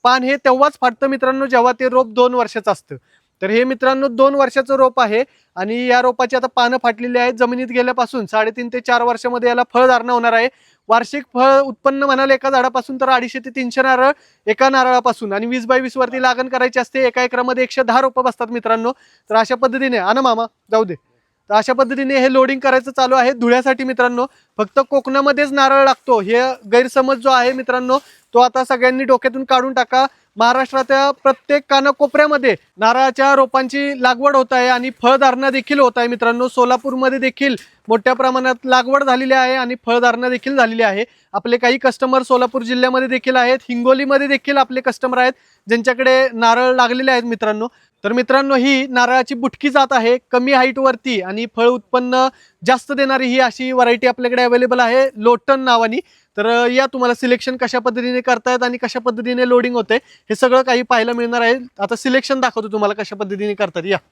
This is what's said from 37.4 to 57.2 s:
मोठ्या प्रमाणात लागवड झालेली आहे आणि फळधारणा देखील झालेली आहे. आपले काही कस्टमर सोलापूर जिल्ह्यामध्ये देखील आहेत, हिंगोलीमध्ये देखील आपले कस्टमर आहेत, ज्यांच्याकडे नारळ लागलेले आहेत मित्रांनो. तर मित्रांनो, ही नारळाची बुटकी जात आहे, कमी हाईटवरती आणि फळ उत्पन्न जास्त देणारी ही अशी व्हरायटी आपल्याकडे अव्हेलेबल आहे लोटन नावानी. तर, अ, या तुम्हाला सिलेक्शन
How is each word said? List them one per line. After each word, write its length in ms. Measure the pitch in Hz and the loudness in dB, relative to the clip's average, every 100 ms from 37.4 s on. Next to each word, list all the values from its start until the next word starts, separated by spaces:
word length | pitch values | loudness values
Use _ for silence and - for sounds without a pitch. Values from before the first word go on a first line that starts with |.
| 277 - - _ - | -4 -4 -10 _ -2
मोठ्या 240 | 220 254 | 0 0
प्रमाणात 420 | 254 254 254 254 254 | 0 0 0 -2 -4
लागवड 400 | 262 254 240 277 | 0 0 2 0
झालेली 300 | 277 254 262 | 0 0 0
आहे 200 | 262 254 | 0 2
आणि 200 | 262 240 247 - | -2 -4 -6 -2
फळधारणा 420 | 240 240 233 247 | 0 2 0 -4
देखील 280 | 247 269 277 | -4 -2 0
झालेली 260 | 226 226 | 0 0
आहे. 220 | 220 196 240 _ _ | -2 -2 -8 _ _
आपले 240 | 202 233 240 | -8 -2 0
काही 220 | 240 254 | 0 2
कस्टमर 440 | 262 - 262 262 | -2 -2 0 0
सोलापूर 400 | 254 247 247 262 | 2 0 0 -4
जिल्ह्यामध्ये 460 | 233 247 254 254 262 | -4 0 0 0 -2
देखील 280 | 254 262 254 | -2 0 0
आहेत, 220 | 247 262 - | 2 0 -2
हिंगोलीमध्ये 580 | 240 247 262 277 277 277 | -2 2 2 2 0 0
देखील 300 | 277 - 277 | -2 0 0
आपले 240 | 254 254 | 0 -2
कस्टमर 380 | 254 - 254 254 | -6 -4 -4 0
आहेत, 140 | 254 262 _ _ - | 0 -2 _ _ -4
ज्यांच्याकडे 600 | 233 233 247 262 262 262 | -2 0 0 2 2 2
नारळ 420 | 233 233 233 254 | 2 2 4 2
लागलेले 360 | 254 240 254 262 | 2 0 0 0
आहेत 120 | 254 | 0
मित्रांनो. 460 | 240 226 214 214 240 _ _ _ | -2 -4 -4 -4 -8 _ _ _
तर 80 | 202 | -4
मित्रांनो, 420 | 240 247 269 277 | -2 0 0 2
ही 320 | 262 262 262 269 | 0 2 0 0
नारळाची 480 | 247 247 254 247 | 0 2 0 -2
बुटकी 360 | 262 254 - 285 | -4 -6 -4 0
जात 160 | 269 262 | 0 2
आहे, 280 | 262 226 247 _ | 2 2 0 _
कमी 220 | 247 254 | -2 2
हाईटवरती 680 | 269 262 254 262 240 262 220 | 2 2 0 0 0 -4 -4
आणि 260 | 180 208 233 - | -4 -8 -6 0
फळ 100 | 233 | 0
उत्पन्न 600 | 247 _ 247 247 254 262 _ _ _ 185 | 0 _ -4 0 0 0 _ _ _ 0
जास्त 260 | 254 - | 0 -2
देणारी 340 | 277 269 269 254 | -2 0 0 0
ही 140 | 254 | 0
अशी 320 | 247 - 254 | 0 -2 -4
व्हरायटी 340 | 254 240 240 254 | 0 2 2 0
आपल्याकडे 360 | 240 247 247 | 0 -2 0
अव्हेलेबल 380 | 247 247 247 247 | 2 2 0 0
आहे 300 | 233 254 269 220 | 2 2 0 0
लोटन 440 | 220 233 - 269 | 0 2 0 -2
नावानी. 380 | 254 233 226 247 - _ _ - | 2 2 0 -4 -8 _ _ -4
तर, 100 | 220 | 0
अ, 200 | 233 240 | 0 2
या 200 | 254 262 | 0 -2
तुम्हाला 280 | 262 247 | -2 -2
सिलेक्शन 420 | 240 | -2